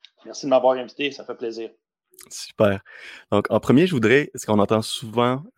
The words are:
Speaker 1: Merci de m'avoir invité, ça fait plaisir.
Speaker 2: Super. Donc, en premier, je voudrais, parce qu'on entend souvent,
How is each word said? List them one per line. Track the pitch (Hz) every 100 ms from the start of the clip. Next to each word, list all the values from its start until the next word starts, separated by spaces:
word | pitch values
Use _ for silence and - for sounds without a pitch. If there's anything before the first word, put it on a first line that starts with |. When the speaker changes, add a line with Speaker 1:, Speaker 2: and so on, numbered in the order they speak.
| _ _ 110
Speaker 1:
Merci | 107 147
de |
m'avoir | 131 127 127
invité, | 117 - 143
ça | 127 107
fait |
plaisir. | 117 120 113 110 _ _ _ _ - -
Speaker 2:
Super. | - - - 107 98 - - - - -
Donc, | 104 -
en | 110
premier, | - 127 185
je | 147
voudrais, | 107 131 151
parce | - -
qu'on | 107
entend | 95 110
souvent, | 110 - 113 110 120 131 180